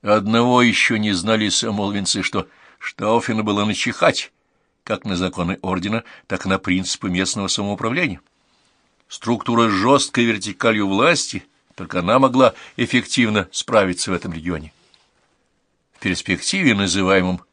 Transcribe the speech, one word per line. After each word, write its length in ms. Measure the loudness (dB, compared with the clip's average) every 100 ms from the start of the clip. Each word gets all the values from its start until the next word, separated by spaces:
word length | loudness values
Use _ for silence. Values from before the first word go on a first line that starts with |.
Одного 600 | 4 2 4 2 4 6
ещё 340 | 4 4 0 0
не 160 | 0
знали 380 | -2 0 0 2
самолвинцы, 720 | -2 -2 -2 -2 -4 -4 -4
что 260 | -2 -4 -6 _ -20 _
Штауфену 640 | -16 -6 0 0 0 -2
было 220 | 0 0 0
начихать 640 | -2 -4 2 2 2 -6 _ _ _ _ _
как 200 | -6 -6
на 120 | -2 -2
законы 420 | -2 -2 -4 -4
ордена, 440 | -4 -4 -4 -6 -8 -20 _
так 180 | -6 -2
и 20 |
на 100 | -2
принципы 520 | 0 -2 -2 -6 -4
местного 380 | -2 -2 -2 -4
самоуправления. 720 | -4 -4 -4 -4 -2 -4 -6 _ _ _ _ _ _ _ _ _
Структура 600 | -12 -4 -4 0 2 2
с 40 |
жёсткой 520 | 2 4 2 2 0
вертикалью 640 | 0 0 -6 -2 0 0 0
власти, 560 | 2 2 2 -2 -10 -14 _ _ -18
только 240 | -8 -4
она 180 | 2 4
могла 360 | 4 6 4 2 -16 -6
эффективно 720 | 0 0 -2 0 2 2 -2
справиться 580 | -8 0 2 2 -2 -4
в 40 |
этом 180 | -4 -4
регионе. 400 | -8 -6 -6 -8 _ _ _ _ _ _ _ _ _ _ _ _
В 80 | _
перспективе 720 | -4 -4 -2 -4 -2 0 2
называемым 680 | 2 2 0 4 4 4 -2 -6